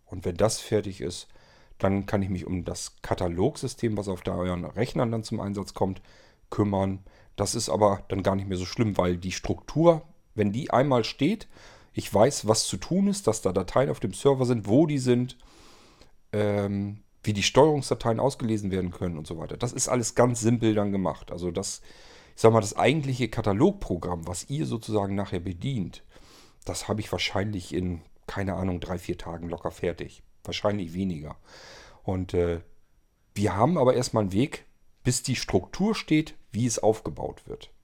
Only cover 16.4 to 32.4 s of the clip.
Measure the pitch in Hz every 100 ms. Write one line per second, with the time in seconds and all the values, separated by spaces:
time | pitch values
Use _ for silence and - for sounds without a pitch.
16.4 | 104 101 101 101 101 104 - _ - 101
17.4 | - 127 156 147 - - 120 113 135 -
18.4 | 117 107 98 95 90 87 92 78 78 80
19.4 | 80 78 120 120 - 127 110 - 123 113
20.4 | 110 120 113 104 101 98 87 69 - 85
21.4 | 90 85 98 - - - - - - -
22.4 | 113 113 98 - 107 156 139 127 120 -
23.4 | 110 98 180 202 - 87 85 85 82 87
24.4 | - 139 135 117 - 107 98 101 98 95
25.4 | 92 85 135 131 82 - - - - -
26.4 | - - - 87 - 104 101 90 - 101
27.4 | 104 98 - 80 90 85 - - - -
28.4 | 98 90 95 90 - 90 - 90 85 82
29.4 | 85 85 85 - 87 82 82 - - -
30.4 | - - 104 104 85 87 98 78 73 -
31.4 | - - - - - - - 92 92 90